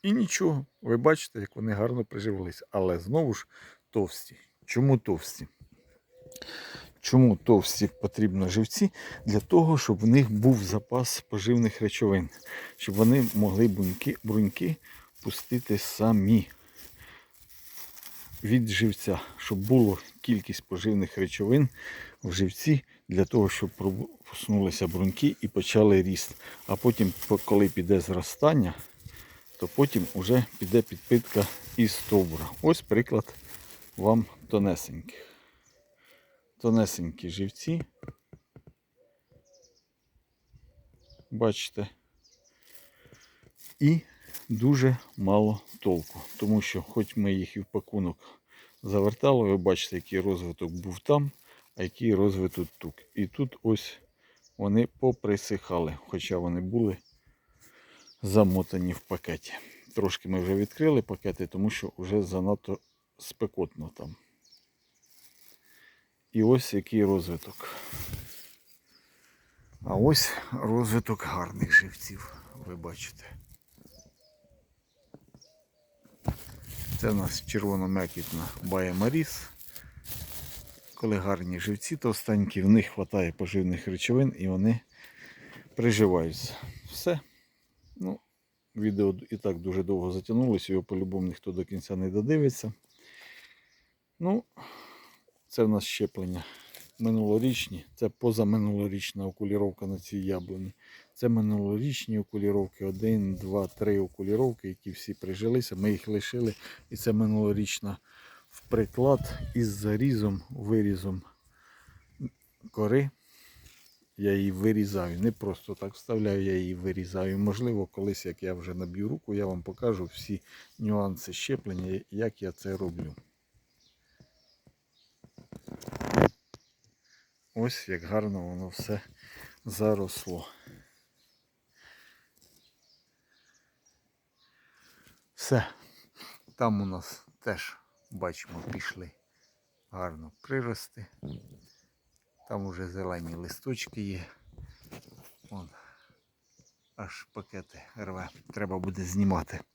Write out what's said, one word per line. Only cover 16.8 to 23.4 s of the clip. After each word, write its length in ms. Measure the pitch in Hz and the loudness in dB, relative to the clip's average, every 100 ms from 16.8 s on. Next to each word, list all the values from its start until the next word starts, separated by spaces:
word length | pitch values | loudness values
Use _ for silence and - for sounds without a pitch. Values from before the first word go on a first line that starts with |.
| - - - - _ _ - - - - - - - - - - | -20 -20 -20 -20 _ _ -20 -20 -20 -18 -16 -18 -18 -18 -18 -10
від 260 | 101 123 110 | 2 2 2
живця. 520 | 98 113 101 - 87 - - | 2 2 0 -2 -4 -4 -14
Щоб 220 | - 98 | -6 -4
була 380 | 101 131 107 95 - - | 4 6 6 2 -8 -8
кількість 440 | - 110 - 98 | 0 0 0 -10
поживних 540 | _ 92 98 104 92 - | _ -4 0 2 0 -2
речовин 500 | 95 - 104 135 135 - - - - - | -4 -2 2 4 4 -2 -16 -14 -18 -10
в 100 | 95 | -6
живці, 520 | 87 95 - 156 143 - _ - | 0 0 0 2 2 0 _ -2
для 160 | 90 | 0
того, 240 | 95 120 | 4 4